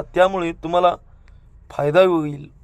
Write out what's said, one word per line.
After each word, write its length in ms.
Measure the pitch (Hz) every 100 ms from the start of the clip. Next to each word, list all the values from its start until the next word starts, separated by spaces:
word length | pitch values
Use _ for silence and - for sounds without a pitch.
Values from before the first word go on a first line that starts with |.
| 143 175
त्यामुळे 360 | 185 196 170
तुम्हाला 420 | 165 160 175 180 - - - - - - - -
फायदा 300 | - 143 160
होईल 480 | 185 170 151 143 143 -